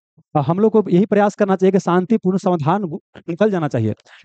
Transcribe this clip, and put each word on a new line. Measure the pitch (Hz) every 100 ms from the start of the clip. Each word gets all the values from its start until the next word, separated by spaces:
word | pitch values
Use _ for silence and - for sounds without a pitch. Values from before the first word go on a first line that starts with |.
| _ _ _ 151
अ, |
हम | 143 180
लोग | 220
को | 214 196
यही | 175 208
प्रयास | 208 208
करना | - 196 190
चाहिए | 190
कि | 185
शांतिपूर्ण | - 180 175 226 185 190
समाधान | 190 175 143 202
गु-, | 180 160 _ - -
निकल | 170 214
जाना | 185 147
चाहिए, | 123 110 - _ -